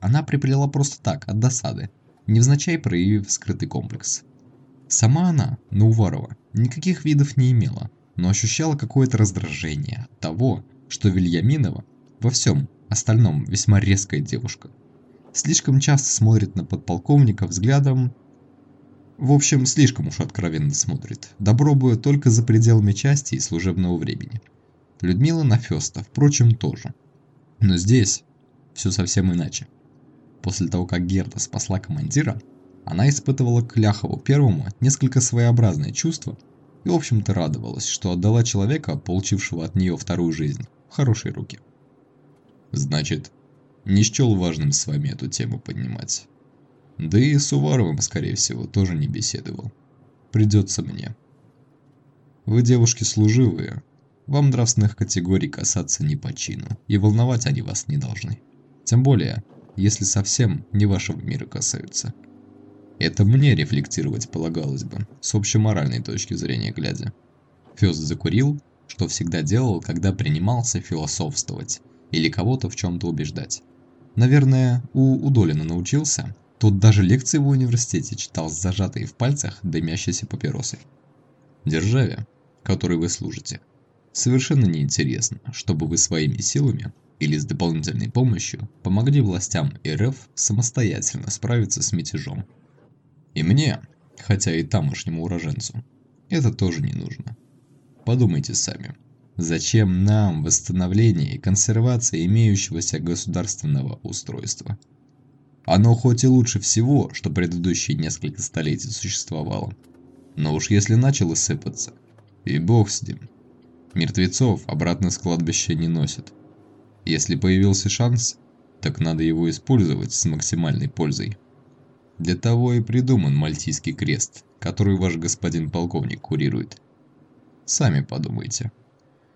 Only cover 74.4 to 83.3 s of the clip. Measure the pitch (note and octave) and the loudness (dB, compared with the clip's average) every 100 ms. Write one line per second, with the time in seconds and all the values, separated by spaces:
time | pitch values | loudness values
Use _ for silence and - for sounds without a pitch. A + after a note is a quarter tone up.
74.4 | C3+ C3 B2+ B2 A#2+ C3+ C3+ C3 C#3 B2 | 6 4 4 0 0 2 4 4 2 4
75.4 | E2+ D2+ D#2 F2 F2+ C#3 D3 - - - | 4 2 -2 -4 -2 -2 -2 -4 -6 -14
76.4 | _ - G#2+ G2 A2 G2+ F2+ C3 - D#3 | _ 0 2 6 6 6 6 2 2 0
77.4 | C#3 C3+ B2 A#2 - - - - - - | 2 2 2 0 -2 -4 -6 -10 -8 -6
78.4 | D#2+ D2+ F#2 F#2 F#2 - - - A#2+ C#3+ | -6 -4 -4 -2 -4 -4 -10 -4 -2 -2
79.4 | - - F#2 D#2+ D#2+ D#2+ - F2 - - | -4 -8 -6 -4 -4 -4 -4 -6 -6 -6
80.4 | - - - - - _ _ _ _ _ | -6 -6 -8 -12 -18 _ _ _ _ _
81.4 | _ _ - D#2+ G2 B2+ G#2+ - G#2+ _ | _ _ -4 0 2 2 2 -2 -10 _
82.4 | _ _ - F#2+ F2+ E2+ E2+ - F#2 | _ _ -4 -2 0 0 -2 -4 -8